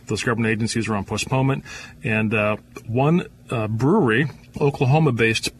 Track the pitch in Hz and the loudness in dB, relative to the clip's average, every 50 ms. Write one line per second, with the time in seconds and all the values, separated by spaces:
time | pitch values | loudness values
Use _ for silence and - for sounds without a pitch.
0 | - - 110 104 - 123 117 110 117 110 113 104 113 107 - 117 110 113 110 101 | -10 -6 -6 -4 -2 -2 -2 0 0 0 0 0 -2 -2 -2 -2 -2 -2 -2 -2
1 | 92 - 107 101 - - 131 131 131 135 139 - - - - - - - - - | -2 -4 -4 -6 -4 -2 0 0 0 0 0 -2 -6 -10 -16 -16 -18 -18 -14 -8
2 | - 113 110 110 107 104 113 110 104 107 107 104 - - - - - - 110 123 | -6 -2 -2 0 0 0 0 0 0 0 -2 -4 -6 -12 -20 -16 -10 -4 -2 0
3 | 135 147 170 180 - - - - - - - 117 110 107 113 110 127 143 175 180 | 2 2 2 2 0 -4 -10 -18 -12 -8 -6 -4 -4 -4 -2 0 2 2 4 4
4 | 165 120 107 120 156 131 - - - - - - 151 143 139 - 139 123 139 160 | 4 4 4 2 2 0 -4 -10 -18 -14 -4 0 0 0 2 2 2 4 4 4
5 | 160 143 120 113 117 113 113 - - - - - | 4 4 2 4 2 2 2 0 -2 -6 -8 -10